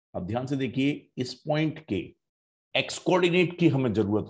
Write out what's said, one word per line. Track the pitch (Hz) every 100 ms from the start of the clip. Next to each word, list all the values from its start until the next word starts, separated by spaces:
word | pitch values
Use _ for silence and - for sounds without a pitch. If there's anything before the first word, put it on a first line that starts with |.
| _
अब | 98 92
ध्यान | 120 131
से | 139
देखिए, | 131 127 139 - - -
इस | 123
पॉइंट | - 151 151 156 147 -
के | 95 - - _ _ _ _ _ 135
एक्स | 135 -
कोऑर्डिनेट | - 180 180 180 175 -
की | 165
हमें | 135 127
जरूरत | 104 98 104